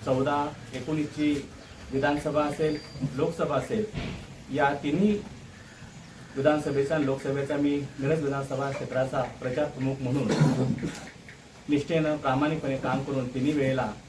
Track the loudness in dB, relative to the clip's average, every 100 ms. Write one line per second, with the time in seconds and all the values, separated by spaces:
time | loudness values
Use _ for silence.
0 | 2 2 2 2 0 -6 -10 -8 -2 -2
1 | -2 0 2 2 -4 -14 -18 -16 -4 0
2 | 2 2 2 2 0 2 0 0 -6 -6
3 | -4 0 -2 0 0 0 0 -2 -2 -4
4 | -6 -8 -12 -16 -6 2 2 2 0 4
5 | 4 4 -2 -14 -16 -18 -18 -18 -18 -18
6 | -18 -18 -10 2 4 4 2 2 2 2
7 | 2 0 0 -2 0 2 2 2 -2 -4
8 | 0 2 2 -2 -2 -2 -2 -4 -2 0
9 | 0 0 -2 -4 -4 0 -2 0 -2 0
10 | 0 0 2 4 6 4 2 0 -2 -6
11 | -14 -16 -20 -20 -20 -16 0 0 2 2
12 | 2 0 2 2 2 0 0 -2 0 0
13 | 0 -2 -2 0 2 4 2 2 -2 -6